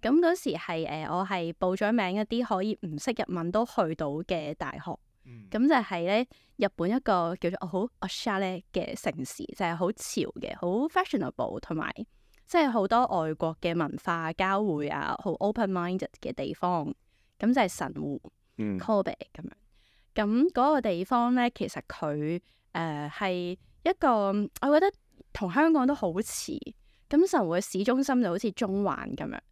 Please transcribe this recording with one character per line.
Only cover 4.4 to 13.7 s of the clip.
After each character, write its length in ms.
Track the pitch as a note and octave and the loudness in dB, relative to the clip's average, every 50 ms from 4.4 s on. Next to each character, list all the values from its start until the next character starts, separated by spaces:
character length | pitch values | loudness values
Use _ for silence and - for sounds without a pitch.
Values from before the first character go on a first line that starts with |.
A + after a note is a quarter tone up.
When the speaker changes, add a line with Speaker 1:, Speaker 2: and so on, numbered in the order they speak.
| D3+ C#3+ D#3 | -2 -6 -6
Speaker 1:
大 180 | _ E3 C#3 - | _ -6 -8 -8
學。 240 | C#3 C#3+ F3+ D#3+ - _ _ _ _ _ | -10 -10 -10 -10 -10 _ _ _ _ _
Speaker 2:
嗯。 200 | C3+ A#2+ A#2 G#2 G2+ | -20 -20 -20 -16 -6
Speaker 1:
咁 160 | F#3 A3 B3 | 0 2 4
就 80 | C#4+ D#4 | 6 6
係 300 | B3+ G#3+ - F#3+ E3+ E3+ | 4 2 0 -4 -2 0
呢， 200 | F3 G3+ A3 B3+ _ - _ _ _ _ | 2 2 2 0 _ -6 _ _ _ _
日 100 | - B3+ G3 _ | 0 0 0 _
本 140 | - E3+ F3+ | 0 0 0
一 100 | A3 C4 | 0 0
個 360 | - - G3+ F3+ E3+ E3 F3 F#3+ | 2 2 2 2 2 0 -2 -2
叫 100 | - E3+ | -2 -2
做 160 | F#3 - - | -2 -2 -8
好 120 | F3 D3+ F#3 G3+ B3 _ _ | -4 -2 -2 -2 -2 _ _
お 60 | - | -8
し 220 | F#3 - - - A#3 | -8 -8 -6 -4 -2
ゃ 100 | G3+ F#3+ | -2 0
れ 220 | G3 F#3 F#3 F3+ - _ - | -2 -2 -4 -6 -10 _ -4
嘅 200 | F#3 - - - - | -4 -4 -4 -8 -4
城 140 | - G3+ - D#3+ C3 | -4 -4 -4 -4 -8
市， 200 | - - - - - - | -10 -8 -12 -12 -12 -6
就 80 | - G3 | -4 -2
係 100 | E3+ E3+ | -2 0
好 160 | E3 F#3 F3+ | 0 -2 -2
潮 300 | A3 - - - - - D#3+ - - - | -2 -4 -8 -6 -2 -2 -2 -2 -4 -8
嘅， 140 | - - - | -10 -10 -8
好 100 | - - F3 F#3 A3 C#4 | -4 -4 -2 0 0 0
fashionable， 720 | D#4+ - F#4 F#4 - - G#3+ F3 B2+ - - B2 - - A2 | 0 0 0 -2 0 -2 -2 -2 -4 -4 -4 -4 -4 -4 -8
同 160 | - - - | -8 -6 -6
埋 160 | A2 - - - - A3+ _ _ _ _ _ _ _ _ | -6 -4 -6 -8 -10 -12 _ _ _ _ _ _ _ _
即 120 | _ - | _ 2
係 120 | F4 D#4 C#4 | 2 2 4
好 160 | A3+ A#3 F#3+ | 2 2 2
多 180 | G3 A#3 A#3 B3+ | 4 4 2 2
外 280 | - - F3+ D#3+ D#3 D#3 | 2 0 0 0 -2 -2
國 200 | - - D#3+ D#3+ _ | -2 -2 -4 -4 _
嘅 160 | - E3+ | -2 -2